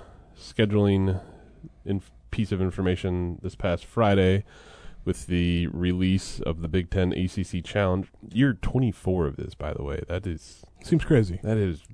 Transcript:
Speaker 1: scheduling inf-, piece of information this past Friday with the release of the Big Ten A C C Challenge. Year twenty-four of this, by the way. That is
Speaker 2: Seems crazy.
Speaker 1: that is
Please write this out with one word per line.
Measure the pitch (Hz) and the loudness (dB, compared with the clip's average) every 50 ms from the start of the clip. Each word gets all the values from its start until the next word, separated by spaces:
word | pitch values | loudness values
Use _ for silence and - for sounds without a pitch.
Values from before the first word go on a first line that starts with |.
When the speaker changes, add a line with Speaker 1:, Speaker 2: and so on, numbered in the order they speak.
| - - - - - - - | -4 -14 -20 -20 -20 -20 -20
Speaker 1:
scheduling | - - - - - 110 101 104 104 101 101 98 95 95 95 92 90 - - - - - - - - - - - - - | -20 -20 -6 -2 0 0 2 4 4 4 4 4 4 2 2 0 -2 -6 -12 -20 -20 -20 -20 -20 -20 -20 -20 -20 -12 -6
inf-, | 101 98 95 - - - - - - | -4 -4 -4 -6 -10 -20 -20 -18 -8
piece | - - 110 - | -4 -4 -2 0
of | 101 92 | 0 0
information | 95 92 - - 92 92 92 - - 95 90 90 87 87 87 - - | 0 0 0 0 0 0 0 0 0 -2 -2 -2 -2 -4 -6 -8 -10
this | 87 - | -10 -8
past | - - 95 87 85 - | -4 -2 -2 -2 -2 -4
Friday | - - 117 113 101 101 98 92 92 95 98 - - - - - - - - - - - - - | -4 0 2 4 4 6 6 6 6 4 2 0 -4 -12 -20 -20 -20 -20 -18 -18 -18 -14 -8 -4
with | - - - - | -4 -4 -4 -4
the | - 90 87 87 87 87 85 87 | -2 0 2 2 2 2 2 0
release | - - 82 90 90 90 90 92 92 95 95 - - - - | -2 -2 -2 0 0 0 2 2 2 2 2 0 -4 -8 -6
of | - - 80 80 | -4 -4 -4 -4
the | 82 | -4
Big | 78 78 92 87 - | -2 -2 -2 -2 0
Ten | - 98 92 90 - | 0 0 0 0 0
A | 73 92 | 0 -2
C | 90 - 104 90 | -2 -2 -4 -6
C | - - 90 | -6 -6 -8
Challenge. | 82 - - 104 101 92 90 95 95 - _ - - - - | -6 -4 -2 0 0 2 0 0 -2 -6 _ -20 -14 -4 0
Year | 110 139 139 107 | 2 2 2 2
twenty-four | - - - - 127 131 113 87 - - 95 92 90 82 | 0 -2 -2 0 0 0 0 -2 -2 -2 -2 0 0 0
of | 71 69 | -2 -2
this, | - - - - | -6 -10 -10 -10
by | - 73 76 76 | -8 -8 -6 -6
the | - 69 | -6 -6
way. | 71 76 - - | -6 -6 -6 -6
That | - 85 92 95 | -6 -6 -6 -4
is | 92 80 73 - - - - - - - - - | -6 -8 -8 -10 -18 -20 -20 -20 -20 -20 -10 -2
Speaker 2:
Seems | - 170 156 - | 0 0 2 4
crazy. | - 160 120 107 90 87 - - | 4 4 4 4 4 -2 -6 -4
Speaker 1:
that | 107 110 | -2 0
is | 110 101 92 80 71 - - | 0 0 0 -2 -4 -10 -18